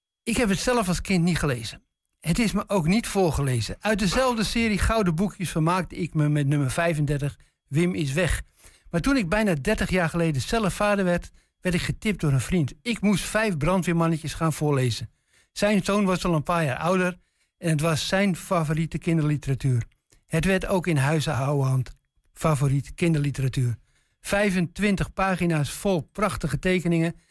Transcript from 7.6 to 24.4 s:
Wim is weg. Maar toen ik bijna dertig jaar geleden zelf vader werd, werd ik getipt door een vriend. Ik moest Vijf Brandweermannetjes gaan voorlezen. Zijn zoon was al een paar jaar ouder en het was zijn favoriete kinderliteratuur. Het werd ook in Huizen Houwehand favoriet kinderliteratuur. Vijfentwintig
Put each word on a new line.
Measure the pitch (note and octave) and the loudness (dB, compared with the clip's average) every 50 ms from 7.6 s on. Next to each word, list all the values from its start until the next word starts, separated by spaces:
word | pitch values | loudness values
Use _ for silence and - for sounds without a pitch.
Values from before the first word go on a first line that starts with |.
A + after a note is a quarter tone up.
| _ - | _ -4
Wim | C#3 D3+ F3 F3+ F#3 | 0 0 2 2 0
is | F#3+ D#3+ C3+ C3 | -2 -4 -2 -2
weg. | E3+ F#3 C#3+ - - - _ _ _ - - - _ _ - | 0 0 0 0 -2 -4 _ _ _ -20 -20 -20 _ _ -6
Maar | - E3+ | -4 -2
toen | E3 C4 C#4 | 0 2 2
ik | C4+ G#3 D#3+ | 2 0 0
bijna | G3+ G#3+ A3 G#3 F3 | 0 0 2 2 0
dertig | D3 B2+ G3+ A3 - G3+ - | 0 0 -2 0 0 0 -2
jaar | F3+ F#3 F3 D#3 | 0 0 0 0
geleden | - E3+ E3+ E3 D3+ C3 A#2 | 0 0 0 0 0 -2 -2
zelf | - - A#3 A3 F3+ - | -2 -2 0 0 0 0
vader | - G#3 G#3 G#3 G3+ F#3+ | 0 0 2 2 2 2
werd, | F3+ F3 F3 - - _ - _ _ _ _ | 2 0 0 -2 -6 _ -20 _ _ _ _
werd | - F#3 F3 | -4 -2 -2
ik | F3 | 0
getipt | - - - - - A3 G3+ - | -2 -2 -6 -4 -2 -2 -2 0
door | - D3+ C3+ | 0 2 2
een | C3 | 2
vriend. | A2+ - F3+ F3+ D3+ A#2+ - - - | 0 0 0 0 0 0 -4 -8 -6
Ik | A#3+ A#3 - | -6 -4 0
moest | - G#3 G#3 D#3 - | 2 2 2 2 0
Vijf | - - G#3+ A3 A3 F#3+ | -2 0 0 0 0 0
Brandweermannetjes | D3 C3 E3 F3+ F#3+ E3 - E3+ E3+ E3 E3 E3 D#3 - D3 - | 0 0 0 0 0 0 0 0 2 2 2 0 0 -4 -6 -6
gaan | - E3 D#3+ D3 | -2 -2 -2 0
voorlezen. | - D#3 D3+ C#3+ C3+ B2+ B2 A2+ - A#2 - _ _ _ _ _ _ _ _ - | 0 0 0 2 2 2 0 -2 -4 -8 -12 _ _ _ _ _ _ _ _ -8
Zijn | - - G3+ G#3+ G3 - | -2 0 2 2 2 2
zoon | - G3 G#3 G#3 | 2 0 2 2
was | F#3 F#3 E3 - | 2 0 0 0
al | F#3 E3+ | 0 0
een | D3+ C#3 | 0 0
paar | - F3 E3+ E3 | 0 0 0 0
jaar | C#3+ A#2+ - | 0 -2 -2
ouder | D#3 E3 F#3+ F#3+ F#3 F3+ F3+ - _ _ _ _ _ _ _ - | 0 0 2 2 2 0 -2 -6 _ _ _ _ _ _ _ -8
en | - E3+ | -2 0
het | D#3+ D3 | 0 0
was | D3 E3 D#3+ C#3+ - - | 2 0 0 0 -2 0
zijn | - F#3+ G3+ G3+ F3 | 0 2 2 2 0
favoriete | - - - F#3+ F3 D#3+ D3 D#3+ D#3 E3 D#3 - D#3 | -2 -2 -2 0 0 0 0 0 -2 -2 -4 -4 -6
kinderliteratuur. | - E3+ E3 E3 D3 D3+ D3+ C#3 - C#3 C3+ A#2+ - C#3 B2+ A#2+ A2+ - _ _ _ _ _ _ _ | -2 0 0 2 2 2 0 0 -2 -2 -4 -2 0 0 0 0 -2 -4 _ _ _ _ _ _ _
Het | - - D#3+ D#3 | -4 -2 0 2
werd | F3+ G3 F#3 F#3 | 2 2 0 0
ook | - G3+ F#3 D#3 | 0 -2 -2 0
in | F#3 E3 | 0 0
Huizen | C#3+ C3 C#3+ D#3 D#3+ C#3+ D#3+ D3 | 2 2 2 2 0 0 -2 -2
Houwehand | A#2+ C3+ C3+ D3 C#3+ C3+ C3 C3 C3 B2 - - _ _ _ _ _ _ _ _ | -2 -2 -2 0 0 0 0 0 0 -2 -4 -8 _ _ _ _ _ _ _ _
favoriet | - - E3 D#3 B2+ C#3+ C#3 C3+ C#3+ - - - | -2 0 0 2 2 2 2 0 0 -2 -4 -6
kinderliteratuur. | - F3 E3+ D#3+ D3 C#3+ C#3+ C3 - C3 C3 - C#3 B2+ B2 A2+ - _ _ _ _ _ _ _ _ | -2 0 2 2 2 2 0 -2 -2 -2 -2 0 0 0 0 -2 -4 _ _ _ _ _ _ _ _
Vijfentwintig | - - - G3+ | -8 -2 0 2